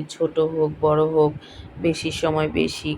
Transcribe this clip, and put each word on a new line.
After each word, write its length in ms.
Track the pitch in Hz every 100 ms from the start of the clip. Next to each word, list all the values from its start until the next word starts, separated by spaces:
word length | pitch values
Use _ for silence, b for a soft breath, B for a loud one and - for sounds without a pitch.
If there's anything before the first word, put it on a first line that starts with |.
| 151
ছোট 260 | - 160 160 160
হোক 240 | 160 156 151
বড় 220 | 151 151 156
হোক, 240 | 160 151 147 B B B -
বেশি 280 | 170 156 160
সময় 380 | 156 165 156 156
বেশি, 420 | 165 156 - 156